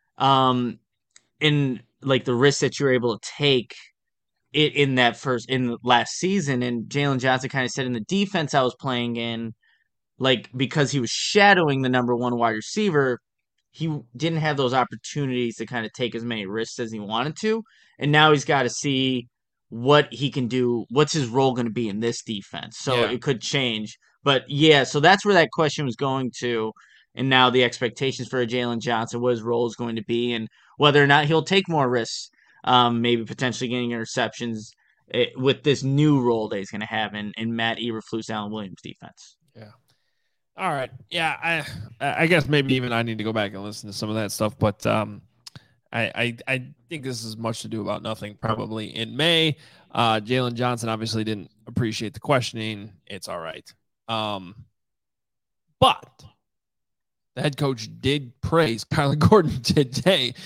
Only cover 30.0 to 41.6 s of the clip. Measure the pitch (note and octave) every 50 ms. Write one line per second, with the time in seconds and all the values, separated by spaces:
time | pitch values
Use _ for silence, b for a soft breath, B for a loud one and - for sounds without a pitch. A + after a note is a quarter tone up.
30 | G2+ - A#2 A#2 A#2+ A#2+ A#2+ A2+ A2 A2 b b b b b - C#3+ C#3+ C#3+ D3
31 | C#3+ C#3 C#3+ C#3+ D3 D3 D#3+ D#3+ D3+ - F#3+ G3 F#3+ - E3 D3+ C#3 B2 B2 B2
32 | A2+ - - - - - b b b b b b b - B2+ B2 B2 A#2+ A#2+ A#2
33 | A#2 A#2+ A#2+ A#2 A2+ G#2 - - C#3 B2 A2+ - C3+ A#2+ A#2+ B2 B2 A#2+ A#2+ A#2
34 | A2+ - - C3 A#2+ A2 - - B2+ A#2+ A2+ A2 G#2 - - _ _ _ _ _
35 | _ _ - A#2+ A#2+ A#2 - - B2+ C#3 C3 B2 - D3+ C3+ A#2+ C3 C3+ C3+ C#3+
36 | D3+ D3+ D3 C3+ A#2+ A#2+ A#2 A2+ G#2+ G#2+ A2 G2+ G2 F#2+ - G#2 G#2+ - A2+ G#2+
37 | G#2+ G2+ G2+ G#2 G#2 G#2 - - A2+ A#2 A#2 A2+ A2+ A2+ A2+ - A2+ A#2+ A2+ A2
38 | G#2 - - A2+ A2 - A2+ G#2+ G#2 G#2 G#2+ G#2+ G#2 F#2+ E2 - - - F#2 -
39 | - - - _ - - _ _ _ _ _ A2 A2+ G#2+ G#2+ _ _ _ _ _
40 | _ _ _ _ _ _ _ _ _ _ _ - - - C#3+ C#3 C3 - - -
41 | - _ - F3 E3 D#3+ C3+ - - E3 E3+ D#3+